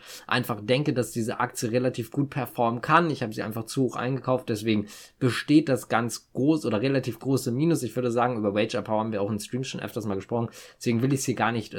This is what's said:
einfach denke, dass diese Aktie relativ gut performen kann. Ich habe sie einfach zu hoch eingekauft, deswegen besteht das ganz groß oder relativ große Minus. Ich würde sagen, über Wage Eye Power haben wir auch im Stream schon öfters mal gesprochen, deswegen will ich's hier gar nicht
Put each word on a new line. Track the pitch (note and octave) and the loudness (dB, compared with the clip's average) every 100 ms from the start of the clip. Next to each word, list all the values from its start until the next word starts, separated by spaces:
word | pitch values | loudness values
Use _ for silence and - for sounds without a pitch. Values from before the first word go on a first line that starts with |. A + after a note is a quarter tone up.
| - - - | -10 -14 -2
einfach | A#2+ A#2+ A2 | -2 0 -2
denke, | G#2+ C3 D3+ | 0 2 2
dass | B2 A2+ | 0 -2
diese | - A2 G2 | -2 -4 -2
Aktie | A#2+ - A#2+ | -4 -2 -2
relativ | A#2+ B2+ A#2+ A#2 | 0 0 -2 -4
gut | - C3+ | -2 -2
performen | - A#2+ - A#2 A#2+ | -2 -6 0 0 0
kann. | - D#3 E3+ | 2 4 4
Ich | C3 | 0
habe | A2+ | -4
sie | A#2+ | -4
einfach | F#2+ A2 | -6 -6
zu | A2 - | -4 0
hoch | B2+ - | 0 0
eingekauft, | A#2+ C3+ B2+ B2+ - | -2 -2 0 0 0
deswegen | A2 A2 G#2+ G2+ - - - | -2 2 0 0 -8 -20 -2
besteht | C3 A2+ - D3+ - | 0 0 4 4 4
das | B2 - | 0 0
ganz | A2+ A#2 - - | 0 0 -6 -10
groß | - C3+ D#3+ A#2 | -2 2 2 2
oder | A2 | 0
relativ | C3 C#3 B2 A2 | 2 0 -2 -4
große | B2+ C3+ C3 | 0 0 0
Minus. | A#2+ D#3+ D#3 | 0 2 2
Ich | A#2+ B2+ | 0 -2
würde | B2 | 0
sagen, | A#2 A#2+ A#2+ | 2 2 2
über | G#2 | 0
Wage | G2+ A2 A#2 | 2 0 0
Eye | |
Power | G#2 G#2+ | 0 0
haben | A2 | 0
wir | G#2+ | 0
auch | G2+ | -2
im | G#2+ | -2
Stream | - B2 | -4 -6
schon | C3 F#2 | -4 -6
öfters | G2 - G#2+ | -8 -6 -4
mal | G2 | -4
gesprochen, | G2 A#2 A#2 - - - | -2 -2 -2 -6 -20 -6
deswegen | - A#2 | 0 2
will | C3 | 2
ich's | C#3 | 2
hier | - A2 | 0 0
gar | A2 | 0
nicht | A#2 G#2 | 0 -4